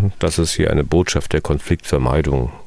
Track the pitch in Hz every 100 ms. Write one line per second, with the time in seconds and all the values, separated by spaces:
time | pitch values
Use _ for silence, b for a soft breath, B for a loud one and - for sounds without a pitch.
0 | 101 - 85 - 82 - 78 73 67 85
1 | 90 71 - 78 - 73 - 85 - 73
2 | 62 73 71 69 60 -